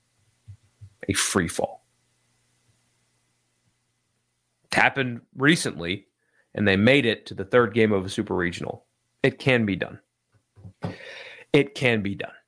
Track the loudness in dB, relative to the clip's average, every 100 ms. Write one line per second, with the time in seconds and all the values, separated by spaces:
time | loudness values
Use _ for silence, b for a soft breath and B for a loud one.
0 | _ _ _ _ -20 -20 _ _ -20 _
1 | -4 -2 0 0 0 -2 -6 -8 _ _
2 | _ _ _ _ _ _ _ _ _ _
3 | _ _ _ _ _ _ _ _ _ _
4 | _ _ _ _ _ _ _ 0 0 0
5 | -4 -6 -12 0 2 2 0 -6 -6 -8
6 | _ _ _ _ _ -2 2 4 6 4
7 | 2 -2 -6 -12 0 2 4 2 2 2
8 | -2 -4 -4 -2 -2 -4 -10 -12 _ _
9 | _ _ -2 0 2 2 2 -2 -6 -12
10 | _ _ _ _ _ _ -20 -12 B B
11 | B B B B 0 2 2 0 0 2
12 | -2 -6 -10 -16